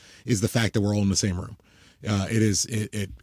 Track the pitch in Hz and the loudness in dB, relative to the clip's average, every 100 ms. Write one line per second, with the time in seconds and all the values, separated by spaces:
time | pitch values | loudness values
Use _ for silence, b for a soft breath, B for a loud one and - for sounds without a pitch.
0 | b b - 110 107 123 110 110 101 104 | b b -2 0 2 2 0 2 2 2
1 | 101 92 104 90 - - b b b b | 2 2 0 -2 -6 -14 b b b b
2 | - 101 92 110 110 92 - 113 107 101 | -2 -2 0 2 2 2 -2 -4 -4 -6
3 | 95 - | -8 -8